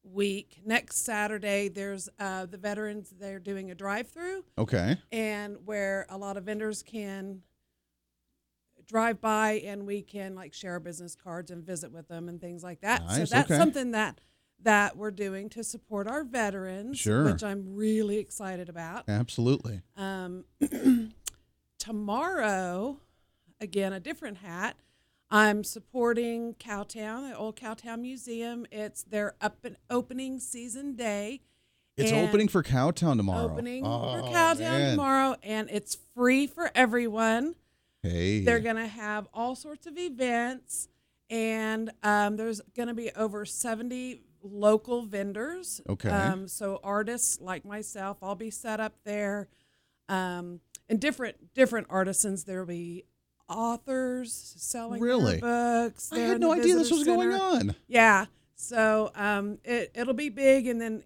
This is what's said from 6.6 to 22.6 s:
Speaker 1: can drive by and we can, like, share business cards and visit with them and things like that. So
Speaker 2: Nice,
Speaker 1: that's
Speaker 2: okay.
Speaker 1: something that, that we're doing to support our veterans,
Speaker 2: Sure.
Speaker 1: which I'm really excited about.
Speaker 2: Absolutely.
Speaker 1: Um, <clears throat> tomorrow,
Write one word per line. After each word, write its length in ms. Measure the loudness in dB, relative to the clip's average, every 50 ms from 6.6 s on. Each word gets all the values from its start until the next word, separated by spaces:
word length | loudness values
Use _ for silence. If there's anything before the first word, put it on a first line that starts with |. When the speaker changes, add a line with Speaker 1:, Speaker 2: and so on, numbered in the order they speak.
| -4 -6 -6 -8 -10
Speaker 1:
can 580 | -10 -10 -10 -8 -8 -8 -10 -10 -12 -12 -14 _ _ _ _ _ _ _ _ _ _ _ _ _ _ _ _ _ _ _ _ _ _ _ _ _ _ _ _ _
drive 340 | -2 0 2 2 2 0 0
by 340 | 0 0 2 2 2 2 2 0 -4
and 200 | -6 -10 -10 -8
we 160 | -6 -6 -6
can, 320 | -8 _ -10 -10 -10 -10 -10
like, 180 | -12 -16 -16 -16
share 260 | -12 -10 -8 -8 -8
business 360 | -8 -10 -12 -12 -14 -16 -16
cards 360 | _ _ -12 -10 -10 -10 -12
and 120 | -14 -14 -10
visit 260 | -8 -8 -8 -8 -12
with 160 | -14 -18 -16
them 220 | _ -12 -10 -10 -10
and 100 | -10 -12
things 240 | -12 -12 -12 -12 -12
like 180 | -14 -14 -8
that. 200 | -2 0 0 0 0 0
So 80 | 0
Speaker 2:
Nice, 120 | 2 2 4
Speaker 1:
that's 200 | 4 4 4 6
Speaker 2:
okay. 80 | 6 6
Speaker 1:
something 320 | 6 6 4 0 -2 0
that, 300 | 0 0 0 -2 -4 _ _ _ _ _ _ _ _ _ 4
that 320 | 6 6 6 6 4 0
we're 160 | -4 -8 -8
doing 380 | -6 -4 -6 -4 -4 -6 -8 -10
to 140 | -10 -8 -8
support 440 | -8 -10 -10 _ -6 -6 -4 -4
our 160 | -2 -4 -6 -6
veterans, 720 | -4 -2 0 0 0 0 -4 -6 -8 -8 -8 -8 -8 -6
Speaker 2:
Sure. 280 | -2 0 2 4 6 6
Speaker 1:
which 180 | 6 4 2 -2
I'm 320 | -4 -4 -6 -6 -8 -6
really 420 | -2 2 2 2 2 2 2 0
excited 520 | -2 -4 -4 -10 -10 -8 -8 -8 -8 -10 -10
about. 340 | -10 -10 -10 -10 -10 -10 -4 -2
Speaker 2:
Absolutely. 720 | 0 0 0 0 0 2 4 4 4 2 0 -8 -8 -10 -12 _ _
Speaker 1:
Um, 480 | -8 -6 -6 -6 -6 -6 -8 -10 -12 -14 _ _ -2
<clears throat> 520 | -2 -2 -2 2 4 6 6 6 2 -4 -10 -12 -12 -12 -12 _ _ _ _ _ _ _ _
tomorrow, 1200 | -14 -10 -8 -6 -6 -4 -2 -2 0 0 -2 0 0 0 0 0 0